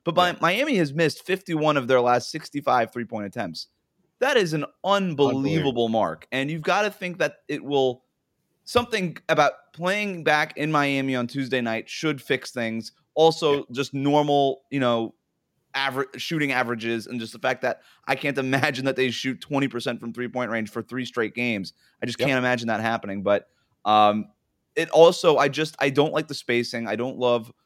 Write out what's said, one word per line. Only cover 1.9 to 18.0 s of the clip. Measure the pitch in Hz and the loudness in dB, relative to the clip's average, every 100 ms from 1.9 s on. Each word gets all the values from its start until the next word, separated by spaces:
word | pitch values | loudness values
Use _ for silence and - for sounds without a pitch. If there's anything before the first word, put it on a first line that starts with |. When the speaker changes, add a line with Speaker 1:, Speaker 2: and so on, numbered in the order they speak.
| 127 | 4
Speaker 1:
last | 123 123 - | 4 2 0
sixty-five | 156 - 143 135 123 113 | -10 -10 -6 0 0 0
three-point | 120 107 110 101 | -4 -8 -8 -8
attempts. | 120 95 80 - _ _ _ _ _ | -8 -8 -10 -16 _ _ _ _ _
That | 262 254 | 0 2
is | 175 | 0
an | 156 - _ | -2 -6 _
unbelievable | 185 202 185 143 139 135 | -2 0 0 2 2 2
Speaker 2:
Unbelievable. | 139 160 143 120 113 | 0 0 0 0 0
Speaker 1:
mark, | 113 90 78 - | 2 0 -4 -8
and | 131 139 | -4 -4
you've | 165 | -4
gotta | 165 185 208 | -2 0 -2
think | 190 180 170 | -4 -8 -2
that | 151 - - | -4 -4 -10
it | 147 | -8
will, | 127 139 131 120 _ _ _ _ _ _ | -2 2 2 0 _ _ _ _ _ _
something | - 240 240 214 175 - - | -2 0 0 -2 -4 -4 0
about | 151 143 - _ | 4 4 0 _
playing | - 180 208 208 175 | -6 -2 -2 -4 -2
back | 156 151 156 - | 0 2 0 -4
in | 151 | 0
Miami | 151 143 135 135 | 2 2 0 0
on | 127 123 | -2 -2
Tuesday | 139 127 127 | -4 -2 -2
night | 117 113 - | -2 -4 -6
should | - 160 139 | -4 -4 -4
fix | - 131 - | -2 -4 -4
things. | 123 113 113 107 - _ | -6 -4 -6 -10 -16 _
Also, | 156 160 160 156 143 | 4 4 4 0 0
Speaker 2:
Yeah. | - | -2
Speaker 1:
just | 120 135 | -6 -6
normal, | 135 139 147 147 143 139 - _ | -2 2 4 4 2 2 -2 _
you | 143 | -2
know, | 123 117 113 - _ _ _ _ _ | 0 0 -2 -10 _ _ _ _ _
aver-, | 135 139 131 135 127 | -4 -2 -2 -6 -8
shooting | - 160 143 | -6 -2 0
averages, | 127 117 120 117 117 - | 0 -2 -2 -4 -4 -6
and | 120 | -10
just | 113 | -10
the | 113 | -6
fact | 127 123 | -4 -2
that | 123 - _ _ | -4 -6 _ _